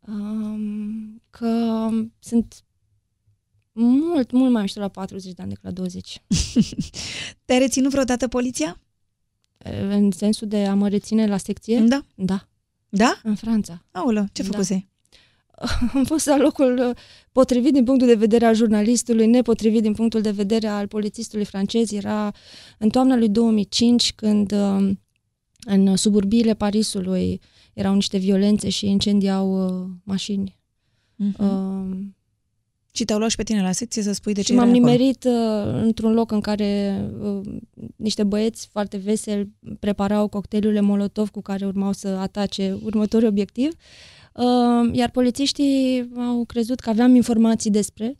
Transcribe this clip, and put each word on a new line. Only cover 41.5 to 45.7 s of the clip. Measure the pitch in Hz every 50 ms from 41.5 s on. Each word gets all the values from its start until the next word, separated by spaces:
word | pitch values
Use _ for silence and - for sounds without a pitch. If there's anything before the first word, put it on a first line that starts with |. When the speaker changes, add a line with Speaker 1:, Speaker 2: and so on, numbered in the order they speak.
| 196 196 196
Speaker 1:
urmau | 196 190 196 196 196 196
să | - - 202
atace | 190 190 190 190 _ 208 208 196 - - 196 190 190 202 214
următorul | 220 214 220 208 208 - 226 226 226
obiectiv. | 208 196 202 196 _ - 247 302 339 - _ - - - - - - - - - _ - 240
Uh, | 247 247 247 240 240 240 240 240 233 233
iar | 247 240 240
polițiștii | - 254 254 247 233 - 277 277 - - 285 277